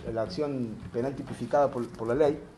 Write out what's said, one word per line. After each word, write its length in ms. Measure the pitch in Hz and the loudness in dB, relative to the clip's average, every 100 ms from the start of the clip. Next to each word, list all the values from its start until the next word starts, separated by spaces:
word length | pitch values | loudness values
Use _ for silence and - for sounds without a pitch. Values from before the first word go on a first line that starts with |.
| 117 | -4
la 80 | 113 | -2
acción 540 | 110 - 147 135 117 107 - | -2 -2 -2 -2 -4 -6 -6
penal 220 | 120 131 139 | -2 -2 -2
tipificada 540 | 131 - 120 143 139 | -8 -8 2 4 4
por, 160 | 123 117 | 2 -6
por 180 | - 113 | -4 0
la 80 | 127 | 4
ley, 240 | 147 151 - | 4 4 -6